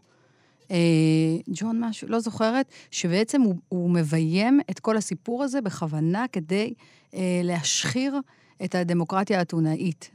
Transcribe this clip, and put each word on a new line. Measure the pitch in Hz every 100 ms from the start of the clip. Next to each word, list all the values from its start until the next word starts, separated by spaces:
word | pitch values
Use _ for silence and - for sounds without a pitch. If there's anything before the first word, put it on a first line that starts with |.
| _ _ _ _ _ _ -
אה, | 180 170 160 160 160 160 165 -
ג'ון | 170 220 226
משהו, | 233 214 -
לא | 226
זוכרת, | 226 202 220 254 269 - -
שבעצם | - 175 185 226 285
הוא, | 226 175 -
הוא | 180 175
מביים | 175 156 160 160 180 226 285 -
את | -
כל | - 220
הסיפור | - 170 - 240
הזה | 277 277
בכוונה | 208 - 160 151 160 196 247
כדי, | 190 156 196 233 233 - _ _
אה, | 190 185 180
להשחיר | 175 170 147 - 147 240 269 277 262 _ _ -
את | 180
הדמוקרטיה | 185 175 175 165 190 202 185
האתונאית. | 170 165 156 156 190 151 -